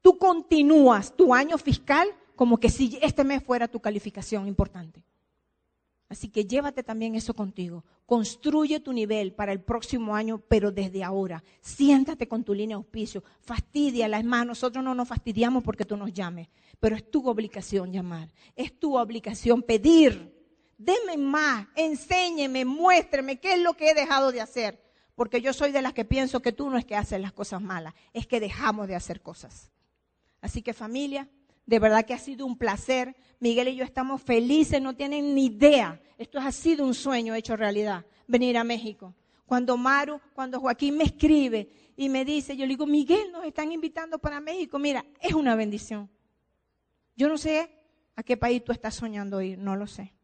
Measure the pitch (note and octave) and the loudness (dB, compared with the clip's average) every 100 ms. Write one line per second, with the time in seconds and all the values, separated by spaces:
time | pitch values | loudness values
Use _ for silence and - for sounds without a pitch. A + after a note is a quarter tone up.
0 | F#4 F#4 F#4+ E4+ - D#4 C#4+ D#4 C4+ G#3+ | 8 8 4 2 2 4 8 8 8 6
1 | G3+ - E4+ B3 C#4+ E4 - B3+ - C#4+ | 0 4 6 6 2 -2 0 -2 2 2
2 | F#4+ G4 _ - A#3+ A#3 A#3 - C4 A#3 | 2 -4 _ 0 2 4 2 2 -2 0
3 | D4 - C4+ C#4 C#4 B3 A#3 A3+ A3 G#3 | -2 2 0 -2 -2 -2 -2 -4 -6 -6
4 | G#3 G3+ - G#3+ G3 F#3+ G3 F3+ D#3+ - | -8 -14 -8 -6 -6 -6 -8 -10 -18 -20
5 | _ _ _ _ _ _ _ _ _ _ | _ _ _ _ _ _ _ _ _ _
6 | _ G3+ G#3+ G#3+ G3+ B3 C#4+ C4+ A#3+ A3 | _ -18 -6 -4 0 0 -2 -6 -8 -6
7 | A3+ A3+ A3 A3+ G3+ - F3 E3+ - _ | -4 -6 -6 -6 -6 -8 -10 -12 -18 _
8 | _ A#3+ G#3+ - D4+ D4+ D4+ D4+ - B3 | _ -2 -2 -4 0 2 2 -2 -4 -4
9 | G#3 G#3+ G3 F#3+ G3+ G3 F#3+ A#3 - B3+ | -2 -2 -4 -6 -6 -6 -4 -6 -4 -6
10 | A3 G#3 A3 A3 _ A3 G#3 F#3+ F#3+ F#3+ | -2 -4 -4 -6 _ 2 2 -2 -6 -6
11 | F#3 G3 F#3 D#3+ _ _ - - C#4 C#4 | -4 -4 -4 -8 _ _ -20 2 6 6
12 | C4+ D#4+ - A3+ A3+ G3+ G#3+ G#3 F#3 A3+ | 4 -2 -6 -6 -4 -4 -4 -8 -10 -10
13 | G#3+ G3 - _ - A#3 - D4 D4 A#3+ | -10 -10 -16 _ -10 -8 -6 0 0 2
14 | G#3+ G#3+ A#3 A#3+ A#3+ A#3 B3+ A#3+ C4 B3 | 0 0 0 0 -2 -4 -4 -4 -4 -4
15 | B3 A3+ - G#3 A#3 B3+ A#3+ G#3+ G3+ G#3 | -4 -6 -4 0 2 2 -2 -6 -6 -6
16 | G3 F#3 F3 F3 E3 _ _ _ A3 A3 | -8 -8 -10 -10 -16 _ _ _ 0 0
17 | - D4+ B3+ A3 G#3+ - - G3 F3+ F#3 | -4 -2 0 -2 -4 -10 -4 -4 -4 -6
18 | F3+ E3 D#3+ _ _ - C4 _ D#4 C4 | -8 -10 -14 _ _ -10 -10 _ 0 0
19 | A3+ A#3 G#3 A3 A#3 A#3+ A#3+ A3+ A#3+ E4 | 0 -6 -8 -4 2 2 4 4 8 10
20 | D4 - - _ _ _ _ _ A3 G4 | 10 6 -12 _ _ _ _ _ 0 0
21 | G#4 D#4+ C#4 D4 D4+ A#3+ G3+ - D#4+ D4+ | 0 -4 -2 0 0 -2 -6 -4 -2 -2
22 | - F4+ F4+ E4 C#4 C4 B3+ C#4+ F4+ F4+ | -2 0 0 -2 -2 -2 -2 2 6 6
23 | - C#4 C4+ C4+ F#4 F4+ F4 E4+ D#4 D#4 | 4 -4 -4 -6 0 2 2 2 4 4
24 | C#4 C#4 C4+ B3 A3 B3 G#3+ - _ _ | 2 2 2 -2 -8 -4 -6 -6 _ _
25 | _ - A#3+ A#3+ B3 C4 C#4+ C#4 C4 - | _ -6 -2 0 -2 0 0 0 -2 -4
26 | A3 C4 C4 B3+ A#3+ G#3+ C#4 B3 A#3+ G#3 | -2 0 0 -2 -4 -4 -4 -4 -2 -6
27 | G#3 G3 G3 - G3+ F#3 G3 F3+ D#3 - | -4 -6 -8 -10 -10 -8 -8 -10 -12 -18
28 | _ A#3 - A#3 G#3 F#3+ C#4 G#3+ G3+ F3+ | _ -12 -4 -4 -4 -4 -4 -4 -6 -8
29 | - E3+ - E3+ B2 - _ _ _ _ | -10 -14 -16 -20 -20 -20 _ _ _ _
30 | _ _ _ _ - A#3+ A3 A3 G#3+ B3 | _ _ _ _ -10 -8 -10 -10 -10 -8
31 | C#4+ C#4 C#4 _ _ _ - A3+ A3 G#3+ | -6 -8 -12 _ _ _ 0 4 6 4
32 | A3 B3 - B3+ C4+ A#3+ A#3 G3 - C4 | 2 -8 -10 -10 -8 -4 -4 -4 -2 -2
33 | B3 C4 _ _ A#3+ A#3 B3+ C4 B3+ - | -2 -10 _ _ 0 2 0 -4 -8 -6
34 | C4 C4+ - A#3 A#3+ D4+ D4+ D4 C4+ B3+ | -6 -6 0 2 4 4 4 2 -2 -6
35 | C#4 D4 C#4+ C#4 C4 G#3 C#4+ C#4+ F#3+ E3 | -6 -4 0 2 0 6 8 8 2 -6
36 | _ _ A3+ C#4+ C4+ C4 E4 D#4 C4+ B3 | _ _ -12 -8 -8 -2 0 0 0 -2
37 | C4 B3+ A3+ A3+ A3 A3 G#3+ G3+ G#3+ F#3 | -2 -2 -2 -6 -6 -2 -2 -2 -4 -6
38 | - _ - A#3+ B3 A#3+ A#3 A#3 A3+ G#3 | -10 _ 0 2 2 0 -2 -4 -8 -14
39 | F#3 - _ _ _ B3 B3 B3 B3+ C#4 | -20 -20 _ _ _ -2 0 0 2 2
40 | C#4+ D4 _ - C4 B3+ C4 A#3+ C#4+ D4 | 0 -8 _ -12 -8 -4 -4 0 -2 2
41 | D4 - D4+ D4+ C4 A3+ G3+ _ _ - | 0 2 4 6 4 -2 -8 _ _ -6
42 | C4+ C4 C4 D4+ C#4 C4+ C4 C4 D4 D4 | -2 -2 -2 -4 -4 -6 -4 -2 2 2
43 | C#4 F#4+ G4+ F4 E4+ D#4 D4+ E4 D#4+ D#4+ | 4 2 2 -8 -10 -8 -6 -6 -6 -8
44 | D#4+ D#4+ D4+ C#4+ D4+ F4+ D4 C#4+ C#4+ C4 | -10 -8 -6 -8 -10 -8 -6 -4 -4 -4
45 | - _ - D#4 C#4 A3+ G#3+ G#3 - G#3+ | -8 _ -2 0 2 0 -2 -6 -10 -14
46 | G3+ _ _ _ _ _ _ _ _ _ | -14 _ _ _ _ _ _ _ _ _
47 | _ - C#4+ D#4 D#4 D#4 E4 _ _ _ | _ -2 0 0 -2 -2 -2 _ _ _
48 | _ - - A#3+ A#3+ B3 A#3 A#3+ A3 - | _ -16 -4 -2 0 -2 -2 -6 -6 -10
49 | A3+ G#3 G3+ G3 F#3+ F#3+ G3 G3 G3+ - | -10 -8 -6 -6 -6 -8 -6 -6 -8 -14
50 | G3 _ | -18 _